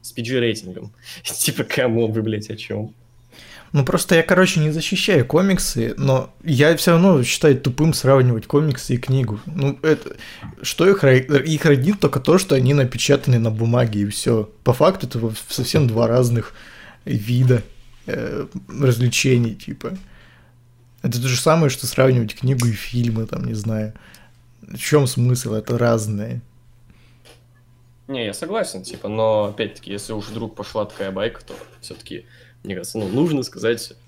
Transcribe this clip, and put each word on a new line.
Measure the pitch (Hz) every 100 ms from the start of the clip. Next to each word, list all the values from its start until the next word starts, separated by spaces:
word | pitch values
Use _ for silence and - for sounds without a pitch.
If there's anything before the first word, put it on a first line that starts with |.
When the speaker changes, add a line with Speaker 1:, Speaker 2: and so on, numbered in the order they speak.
Speaker 1:
с | -
P | -
G-рейтингом. | 113 127 117 104 92 90 104 _ -
<laughs> | -
Типа, | - - - 117 131
камон, | - 127 113 113
вы, | 110
блядь, | 110 107 104
о | 107
чём? | - 107 110 - _ _ _ - - - -
Speaker 2:
Ну, | 143 131
просто | 175 - 170
я, |
короче, | 160 180 185 170
не | 151
защищаю | 156 - 190 - 175 117
комиксы, | 151 196 185 - 135 117 117
но | 139 131 - _
я | 165 127 147 165
всё | -
равно | 170 190 165
считаю | 123 - 160 127
тупым | 139 123 156
сравнивать | 147 131 135 127 113 -
комиксы | 147 156 131 - 123
и |
книгу. | - 131 117 107 -
Ну, | 156 139 139
это, | 156 151 - - - - - -
что | - - 175
их | -
ра-, | 139 131 131 143 135 156
их | 160
роднит | 139 143 208
только | 151 -
то, | - 180
что | - 139
они | 123 143
напечатаны | 127 123 - 143 - 120
на | 113
бумаге, | 110 117 120 123 107
и | 101
всё. | 101 - 113 104 -
По | -
факту | 117 156 190 123
это | 120
во-, | 113 110 -
совсем | - 123 160 131
два | 110 117
разных | 120 123 117 - - - - - - -
вида, | 120 104 123 127 123 - - - - -
э, | - 117 - - - - 120
развлечений, | 135 117 123 - 135 123 117 -
типа. | - 143 - 185 - - - _ _ _ _ _ _ _
Это | 127 120
то | 127
же | 123
самое, | 160 160 151
что | - 123
сравнивать | - 131 127 110 -
книгу | 127 131 120
и |
фильмы, | 104 - 120 117 110 113
там, | - 123
не | 110
знаю. | 104 110 107 - - - - _ _ _
В | - -
чём | - 147 131
смысл? | 123 123 123 110 110
Это | 107 120
разное. | 117 117 104 104 110 123 - _ _ _ _ - _ _ - - _ _ _ _ _ _ -
Speaker 1:
Не, | 131 110
я |
согласен, | 98 170 220 - 95
типа, | 92 - 101
но, | 107 110 107 101
опять-таки, | 104 104 - -
если | 101 -
уж | 107 -
вдруг | 110 113 -
пошла | 101 110 101
такая | - 98
байка, | 95 113 -
то | - - - -
всё-таки, | - - - - - - - _
мне | - 90
кажется, | - 113
ну, | 98
нужно | 110 165 147
сказать | 123 90 110 120 - -